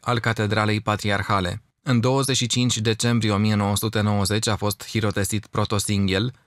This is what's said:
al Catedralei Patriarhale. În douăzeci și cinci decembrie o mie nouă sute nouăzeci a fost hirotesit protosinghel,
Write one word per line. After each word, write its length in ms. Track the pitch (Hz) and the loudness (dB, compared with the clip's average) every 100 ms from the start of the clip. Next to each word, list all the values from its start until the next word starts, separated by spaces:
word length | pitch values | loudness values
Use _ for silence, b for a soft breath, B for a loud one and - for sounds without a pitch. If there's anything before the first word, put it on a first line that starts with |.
al 180 | - 120 | -4 -2
Catedralei 600 | 117 113 107 107 107 107 | 0 0 0 0 0 0
Patriarhale. 800 | 107 104 107 98 95 101 90 101 _ _ - | -2 -2 0 -2 0 0 0 -6 _ _ 0
În 140 | 120 | 2
douăzeci 360 | 127 135 135 127 | 2 2 0 0
și 120 | 123 | 0
cinci 300 | 123 123 110 | 0 0 0
decembrie 540 | 110 110 120 120 110 | 0 0 2 2 2
o 60 | 101 | 2
mie 180 | 107 104 | 2 2
nouă 200 | 101 101 | 2 0
sute 260 | 110 107 | 0 0
nouăzeci 460 | 104 104 95 107 113 | 2 2 0 0 0
a 80 | 101 | -2
fost 300 | 104 - - | -2 -4 -4
hirotesit 600 | 113 107 101 98 107 - | -2 -2 0 -2 -4 -4
protosinghel, 840 | 113 104 101 - 101 98 92 120 - | -4 -2 -2 0 0 2 0 -2 -6